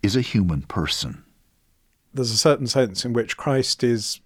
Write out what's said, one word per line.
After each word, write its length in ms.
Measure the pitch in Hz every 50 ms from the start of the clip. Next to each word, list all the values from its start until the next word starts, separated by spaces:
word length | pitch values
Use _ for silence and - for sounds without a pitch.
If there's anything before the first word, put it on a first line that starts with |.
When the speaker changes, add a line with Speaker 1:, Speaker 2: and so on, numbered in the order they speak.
| -
Speaker 1:
is 140 | 101 107
a 40 | 131
human 420 | 127 - - 117 98 87 80 69 67
person. 600 | - - 95 80 71 - - - 64 58 - - _ _ _ _ _ _ _ _ _ _ _ _ _ _ _ _ _ _
Speaker 2:
There's 200 | 131 127 117 113
a 40 |
certain 300 | 110 - 160 143 135 139
sense 380 | 117 - 139 131 110 185 - -
in 80 | 127 117
which 240 | 120 113 - -
Christ 460 | - - 147 135 135 127 - - - -
is 380 | 120 120 113 104 - - - _